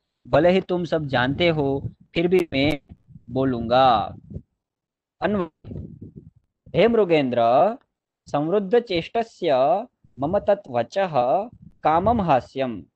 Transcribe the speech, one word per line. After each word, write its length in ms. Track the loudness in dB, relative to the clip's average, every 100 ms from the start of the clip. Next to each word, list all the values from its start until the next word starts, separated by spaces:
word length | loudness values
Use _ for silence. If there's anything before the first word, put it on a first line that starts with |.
| _ _ -2
भले 240 | 2 4
ही 120 | 2
तुम 200 | 0 -4 -2
सब 200 | -4 -2
जानते 400 | -2 0 0 0
हो, 420 | 2 0 -2 -6 -14 _ -2
फिर 120 | 2
भी 200 | 2 0
मैं 260 | 0 0 -2 -8 -20 _ -20 -8
बोलूंगा। 560 | -2 -2 -2 0 4 4 4 0 -10 -16 -18 -18 _ _ _ _ _ _ -6
अन्वय, 280 | -4 -2 -4 _ -16 -14 -14 -16 -20 -20 -20 _ _ _ -8
हे 140 | 0 2
मृगेंद्र, 920 | 2 2 2 2 0 2 4 2 -2 _ _ _ _ _
समृद्ध 520 | -4 -2 -2 0 -2
चेष्टस्य 760 | 0 -4 -4 -6 -6 -4 0 2 2 0 -4 _ _ -8
मम 200 | -4 -2
तत्वचः 720 | 0 -2 -2 -4 -4 -2 -2 0 2 0 -2 -12 -20 _
कामम 380 | 0 2 2 0
हास्यम, 600 | 2 2 0 -6 -6 -6 -14